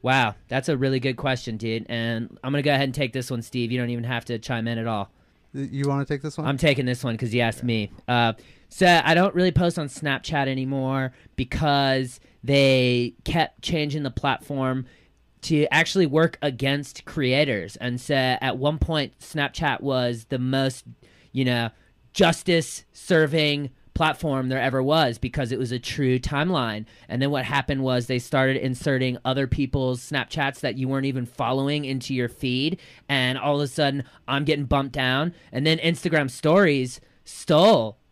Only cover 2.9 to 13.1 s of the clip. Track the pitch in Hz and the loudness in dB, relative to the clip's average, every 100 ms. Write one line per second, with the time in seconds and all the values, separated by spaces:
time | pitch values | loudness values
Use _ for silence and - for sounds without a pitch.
2.9 | 127 135 131 123 123 113 127 120 123 120 | -2 -4 -4 -6 -6 -6 -4 -2 -2 -2
3.9 | 120 117 120 - 120 - 120 113 117 113 | -4 -4 -4 -4 -8 -4 -4 -2 -4 -2
4.9 | 107 98 _ _ _ _ 135 139 139 139 | -4 -6 _ _ _ _ -10 -8 -4 -2
5.9 | 139 139 147 151 147 143 135 165 127 127 | -2 -2 -4 -6 -6 -4 2 2 2 0
6.9 | 123 131 113 123 117 117 113 123 113 104 | -2 -4 -4 -2 0 0 0 -2 -2 -2
7.9 | - - 120 117 113 - - _ - 185 | -8 -2 2 2 0 -10 -20 _ 0 4
8.9 | 170 - 165 190 170 185 - 175 165 143 | 6 6 4 4 2 2 4 2 0 -6
9.9 | - 151 135 - 151 135 131 131 135 131 | -6 -4 -4 -2 -2 0 -2 -2 -2 -2
10.9 | 135 131 - - - 131 - 156 143 139 | -2 -4 -8 -18 -6 -4 0 2 2 2
11.9 | 135 131 - _ _ 120 139 135 131 123 | 0 -2 -8 _ _ 0 4 6 6 4
12.9 | 123 120 | 2 0